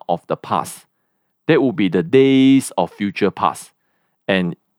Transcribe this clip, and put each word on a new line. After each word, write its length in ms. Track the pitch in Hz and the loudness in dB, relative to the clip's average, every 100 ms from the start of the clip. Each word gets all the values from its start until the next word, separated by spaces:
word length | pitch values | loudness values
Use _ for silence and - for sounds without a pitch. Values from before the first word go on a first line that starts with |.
| - | -4
of 180 | 85 - | -8 -6
the 100 | - | -10
past. 500 | - 92 - - _ _ _ _ _ _ - | -4 -6 -6 -12 _ _ _ _ _ _ 0
That 140 | 160 | 0
will 120 | 135 | 2
be 160 | 101 95 | 0 -2
the 140 | 92 | 0
days 720 | 85 131 135 135 135 135 - - | 2 4 4 4 4 4 0 -6
of 120 | 87 | -6
future 380 | - 101 - 98 | -4 -8 -2 -4
past. 420 | - 92 71 - _ _ _ _ _ - | -2 -4 -4 -18 _ _ _ _ _ -4
And 300 | 95 87 - _ | -2 -2 -8 _